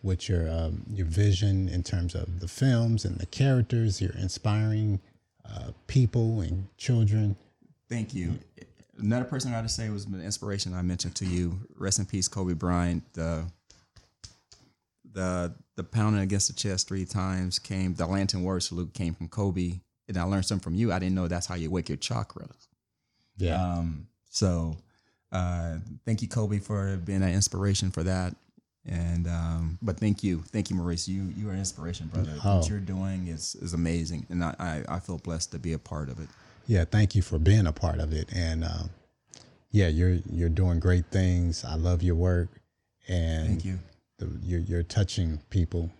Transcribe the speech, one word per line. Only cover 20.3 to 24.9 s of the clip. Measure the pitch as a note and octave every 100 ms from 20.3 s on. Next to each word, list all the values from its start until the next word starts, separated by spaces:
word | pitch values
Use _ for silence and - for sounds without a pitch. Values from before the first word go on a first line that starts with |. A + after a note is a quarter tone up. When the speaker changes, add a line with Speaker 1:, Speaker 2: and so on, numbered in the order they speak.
| G2 F2+
Speaker 2:
something | G2
from | E2+
you. | F2 A#2
I | F2+
didn't | F#2
know | F#2 F2
that's | F2 F#2+
how |
you | F2+ D#2+
wake | F2+ E2
your | D2
chakras. | - - G#2+ - - - _ _ _ _ _ _ _ -
Speaker 1:
Yeah. | F2+ F2
Speaker 2:
Um, | F2+ F2 E2+ D#2 D#2 _ _
so, | - G2 E2+ E2 D#2 _